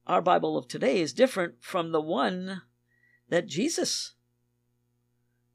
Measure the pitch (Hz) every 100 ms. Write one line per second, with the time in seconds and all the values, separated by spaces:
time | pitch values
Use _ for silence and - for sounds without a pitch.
0 | - 185 180 175 160 156 - 139 220 208
1 | 156 - 247 190 170 - - 185 165 160
2 | 156 190 233 180 185 190 - _ _ _
3 | _ _ _ 165 196 147 277 330 302 -
4 | - - _ _ _ _ _ _ _ _
5 | _ _ _ _ _